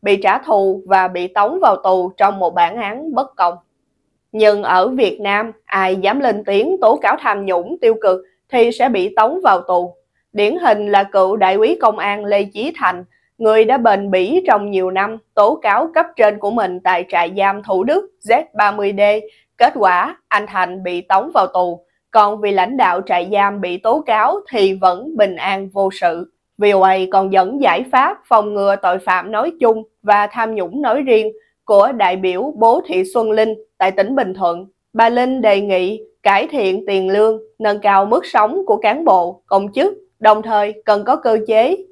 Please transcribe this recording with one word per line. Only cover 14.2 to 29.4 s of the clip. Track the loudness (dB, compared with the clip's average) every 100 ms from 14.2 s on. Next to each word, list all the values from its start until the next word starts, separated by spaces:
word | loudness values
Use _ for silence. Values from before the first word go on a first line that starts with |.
| 0 0 2
trong | 0 0
nhiều | -4 -2
năm | -2 -4 -6 _
tố | 2 2 2
cáo | 0 0 0
cấp | 0 -2 2
trên | 2 2
của | -4
mình | -2 -4 -4
tại | -2 -2 -2
trại | -2 -2 0
giam | -2 -2
Thủ | -4 -2
Đức | 0 -2 -4 _
Z | 0 0 0
ba | -2 -2
mươi | 0 -4 0
D. | 2 2 -4 _ _ 0
Kết | 2 4
quả, | 2 2 0 -6 -4
anh | -4 -2
Thành | -4 -4 -4
bị | -8 -6
tống | 0 0 0
vào | 0 0
tù, | 0 -2 -4 _ _ _
còn | 2 2 2
vì | -2
lãnh | 0 0 0
đạo | 0 0 -2
trại | -2 0
giam | 0 0 -2
bị | -6 -4
tố | -2 -2 0
cáo | 0 0 -2 -4
thì | 0 0
vẫn | 2 0 0 -4 0
bình | 0 -2
an | -4 -4 -6
vô | -2 -2
sự. | 0 -2 -2 -8 _ _ -2
V | 2
O | 4 4
A | 2 0
còn | 0 2
dẫn | 2 0 0
giải | 0 0 0
pháp | 0 0 -2
phòng | 0 2 2
ngừa | -2 0 0
tội | 0 -2
phạm | -2 -2 -2
nói | -4